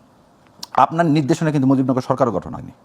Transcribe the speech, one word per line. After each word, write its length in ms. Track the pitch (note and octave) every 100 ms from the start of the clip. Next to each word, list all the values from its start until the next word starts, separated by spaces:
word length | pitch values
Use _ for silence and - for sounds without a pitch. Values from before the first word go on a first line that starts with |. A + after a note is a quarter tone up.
| _ _ _ _ _ _ -
আপনার 320 | - C3+ E3 E3+
নির্দেশনা 460 | D3 C3+ D#3+ D#3+
কিন্তু 160 | C#3+ C3
মুজিবনগর 340 | C3+ C3 B2+
সরকারও 300 | - B2+ B2+
গঠন 220 | F#2 E2
হয়নি। 180 | E2+ - -